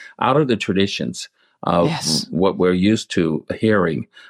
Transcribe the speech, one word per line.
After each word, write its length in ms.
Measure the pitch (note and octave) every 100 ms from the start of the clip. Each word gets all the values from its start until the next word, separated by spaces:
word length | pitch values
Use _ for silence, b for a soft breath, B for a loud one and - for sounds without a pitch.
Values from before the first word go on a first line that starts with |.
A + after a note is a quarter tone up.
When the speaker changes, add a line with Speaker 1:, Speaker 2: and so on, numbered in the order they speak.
| B B
Speaker 1:
out 160 | A#2 C#3
of 100 | C#3+
the 100 | G#2+
traditions 720 | - F#2+ G2+ - - - - _ _ _
of 240 | - F2 A2+
Speaker 2:
Yes. 400 | D#3+ D2+ D#2 -
Speaker 1:
what 260 | E2 F#2+ -
we're 160 | F2+
used 380 | F2+ G2 A2 -
to 340 | - E2 D#2 - -
hearing, 480 | A2 G#2 F2 D#2+ - B B